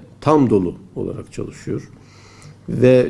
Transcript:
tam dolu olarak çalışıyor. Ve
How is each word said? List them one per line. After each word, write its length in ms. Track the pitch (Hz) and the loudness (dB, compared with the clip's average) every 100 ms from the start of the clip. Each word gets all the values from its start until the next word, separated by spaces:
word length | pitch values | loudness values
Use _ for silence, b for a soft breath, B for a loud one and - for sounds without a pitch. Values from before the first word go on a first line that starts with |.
| - - | -18 -6
tam 280 | 143 151 120 | 0 2 4
dolu 260 | 104 87 - - - | 2 -2 -8 -14 -12
olarak 380 | 92 92 - | -10 -10 -14
çalışıyor. 560 | - - - - - - - B B B B B B - | -12 -12 -12 -10 -10 -10 -20 B B B B B B -10
Ve 400 | - 123 127 | 0 4 4